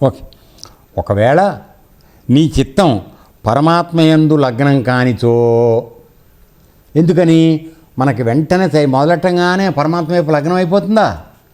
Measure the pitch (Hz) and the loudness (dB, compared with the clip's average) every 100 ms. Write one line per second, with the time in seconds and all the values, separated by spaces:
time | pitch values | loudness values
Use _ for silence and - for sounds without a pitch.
0 | 135 - - - _ - - _ _ - | -4 -4 -12 -20 _ -20 -20 _ _ -8
1 | - 101 117 156 202 110 - _ _ _ | -4 0 2 2 0 -4 -14 _ _ _
2 | _ _ - 135 160 - - - 175 104 | _ _ 0 2 2 0 -2 0 0 0
3 | - - _ _ 107 135 160 170 170 165 | -6 -20 _ _ -4 0 2 0 0 0
4 | 160 156 156 156 131 117 143 139 123 127 | 2 4 2 2 0 0 0 0 0 0
5 | 123 107 117 117 117 117 120 113 - - | -2 0 0 2 2 2 2 0 -4 -14
6 | _ _ _ _ _ _ _ _ _ 151 | _ _ _ _ _ _ _ _ _ 0
7 | 170 165 165 165 160 156 - - _ - | 2 2 2 4 2 0 -6 -20 _ -4
8 | 139 117 117 143 151 185 185 151 143 131 | -2 -2 -2 -2 0 -2 0 0 0 0
9 | 151 175 185 175 180 185 190 143 156 175 | 0 0 0 0 0 0 -2 -2 -2 -4
10 | 160 175 156 151 151 185 175 196 180 220 | -2 -2 0 -2 -2 -2 0 -2 0 0
11 | 156 78 - _ _ | 0 -4 -14 _ _